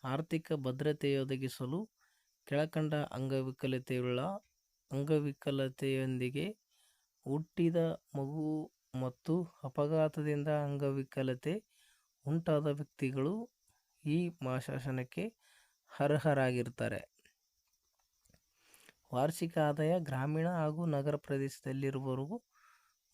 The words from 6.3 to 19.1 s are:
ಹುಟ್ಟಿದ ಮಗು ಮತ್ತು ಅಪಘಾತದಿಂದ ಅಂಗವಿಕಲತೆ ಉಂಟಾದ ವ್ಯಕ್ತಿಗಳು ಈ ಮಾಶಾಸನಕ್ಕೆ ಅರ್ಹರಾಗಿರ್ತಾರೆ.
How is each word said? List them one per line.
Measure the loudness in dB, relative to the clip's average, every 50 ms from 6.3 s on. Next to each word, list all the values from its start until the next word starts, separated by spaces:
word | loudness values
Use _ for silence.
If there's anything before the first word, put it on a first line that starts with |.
| -2 -2 -2 -4 -6 _ _ _ _ _ _ _ _ _ _ _ _ _ -4
ಹುಟ್ಟಿದ | -2 -2 -2 -2 _ 0 2 4 4 4 4 2 2 0 -4 _ _ -4
ಮಗು | -4 -4 -2 -2 -2 -2 0 -2 -2 -4 -6 _ _ _ _ -4 -2
ಮತ್ತು | -2 -2 -4 _ -2 0 0 0 0 -2 -8 -10 -10
ಅಪಘಾತದಿಂದ | -4 0 0 2 2 4 4 2 2 2 0 0 0 0 0 2
ಅಂಗವಿಕಲತೆ | 2 2 0 0 0 -2 0 0 0 0 0 -4 -4 -2 -2 0 0 0 -2 -2 -2 -4 -4 -6 _ _ _ _ _ _ _ _ _ _ _ -4
ಉಂಟಾದ | -2 0 0 2 2 2 2 2
ವ್ಯಕ್ತಿಗಳು | 0 -2 -2 -6 _ _ -2 -2 -2 0 0 0 0 0 -2 -6 -10 _ _ _ _ _ _ _ _ _ _ -2
ಈ | 0 2 2 2 0 -4 -4
ಮಾಶಾಸನಕ್ಕೆ | -4 -2 -2 -2 -2 -4 -6 -4 -4 -2 -2 -4 -4 -6 -6 -6 -6 -6 -8 _ _ _ _ _ _ _ _ _ _ _ -2 0
ಅರ್ಹರಾಗಿರ್ತಾರೆ. | 2 4 4 4 4 4 4 4 4 4 2 0 -2 -2 -2 -4 -2 -2 -2 -4 -8 _ _ _ _ -20 _ _ _ _ _ _ _ _ _ _ _ _ _ _ _ _ _ _ _ _ _ _ _ _ _ _ _ _ -20 -20 -20 -20 _ _ _ -4